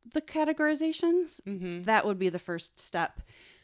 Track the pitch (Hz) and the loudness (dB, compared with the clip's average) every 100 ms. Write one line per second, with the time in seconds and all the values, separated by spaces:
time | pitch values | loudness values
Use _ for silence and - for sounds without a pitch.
0 | 233 311 311 320 302 311 302 302 320 320 | -6 -6 -2 0 0 2 2 2 0 2
1 | 339 359 330 - 196 196 180 175 185 220 | 2 2 0 -8 -10 -6 -6 -4 2 4
2 | 214 190 185 175 - 170 - - - 170 | 4 2 0 0 -6 -8 -8 -12 -6 -2
3 | 165 - - - - - | -4 -6 -18 -20 -20 -16